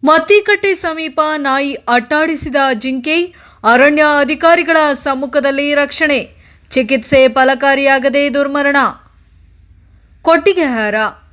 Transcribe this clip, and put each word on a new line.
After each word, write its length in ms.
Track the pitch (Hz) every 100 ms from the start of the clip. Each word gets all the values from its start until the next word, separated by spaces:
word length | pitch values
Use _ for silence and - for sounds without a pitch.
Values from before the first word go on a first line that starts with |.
| 269
ಮತ್ತಿಕಟ್ಟೆ 680 | 320 320 415 415 403 403 359
ಸಮೀಪ 440 | 349 320 320 - 311 311
ನಾಯಿ 360 | 277 269 277
ಅಟ್ಟಾಡಿಸಿದ 800 | 269 - 240 240 302 320 311 320 269 269
ಜಿಂಕೆ, 500 | 247 262 262 254 320 349 - - _
ಅರಣ್ಯ 400 | 214 240 277 294 302 294
ಅಧಿಕಾರಿಗಳ 760 | 277 285 330 339 330 320 302
ಸಮ್ಮುಖದಲ್ಲಿ 800 | 269 285 269 269 285 277 269 285 285
ರಕ್ಷಣೆ, 600 | 285 - 311 269 180 _ _ _ _
ಚಿಕಿತ್ಸೆ 580 | - 226 269 226 277 262
ಫಲಕಾರಿಯಾಗದೆ 1040 | 240 262 262 277 277 277 269 262 269 285
ದುರ್ಮರಣ. 440 | 277 277 285 285 277 269 - _ _ _ _ _ _ _ _ _ _ _ _
ಕೊಟ್ಟಿಗೆಹಾರ. 760 | - 330 330 359 302 240 214 214 214 - _